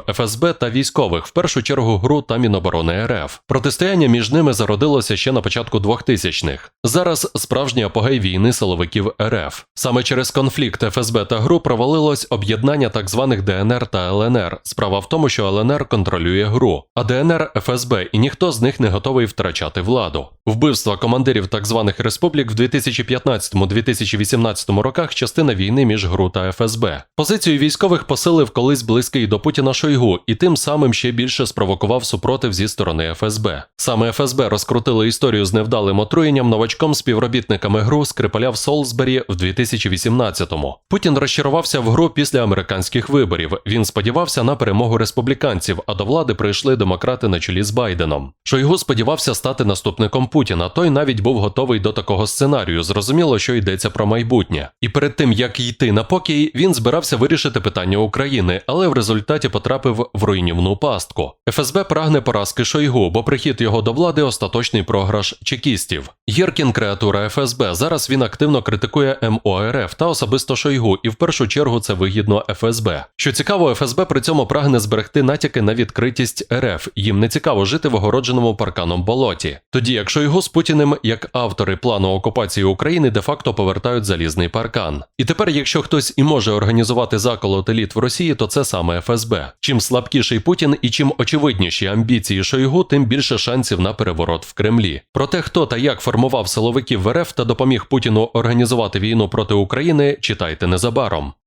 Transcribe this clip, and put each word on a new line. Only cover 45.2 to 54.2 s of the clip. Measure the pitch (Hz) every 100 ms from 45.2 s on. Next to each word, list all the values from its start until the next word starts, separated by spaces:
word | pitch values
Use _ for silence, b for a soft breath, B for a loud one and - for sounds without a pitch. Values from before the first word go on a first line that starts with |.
| 120 131 147 98 - 90 -
а |
до | 101
влади | 104 147 147
прийшли | 107 104 101 139 131
демократи | 98 92 120 127 113
на | 90
чолі | - 90
з | 104
Байденом. | 110 117 87 82 73 67 -
Шойгу | - 135 139 180
сподівався | - 120 110 156 -
стати | 117 - 135
наступником | 113 98 - 95 107 131 127
Путіна, | 156 123 87 87
той | - 170
навіть | 139 147 117
був | 104 127
готовий | 101 113 131 113
до | 101
такого | 110 - 98 104
сценарію, | - 139 143 92 85
зрозуміло, | 80 104 107 151 165 113
що | -
йдеться | 123 98 95 110
про | - 104
майбутнє. | 113